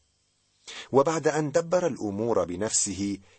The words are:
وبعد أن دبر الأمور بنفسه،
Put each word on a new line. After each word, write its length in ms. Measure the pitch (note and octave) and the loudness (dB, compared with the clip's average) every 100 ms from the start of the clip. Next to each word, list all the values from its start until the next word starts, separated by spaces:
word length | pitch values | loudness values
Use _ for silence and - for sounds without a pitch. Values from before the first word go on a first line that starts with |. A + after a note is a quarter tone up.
| _ _ _ _ _ _ - - - | _ _ _ _ _ _ -18 -16 0
وبعد 360 | B2+ D3 D#3+ D3 | 4 4 2 0
أن 220 | D3+ D3+ | 0 0
دبر 360 | E3 E3+ F3+ F3 | 0 2 0 0
الأمور 580 | G#2 G#2 G2 A#2 G2 | -2 -6 -2 0 2
بنفسه، 720 | E2+ F2 A2 - G#2+ F#2 G2+ G2 - | 0 -2 -2 -2 -2 -2 -4 -6 -10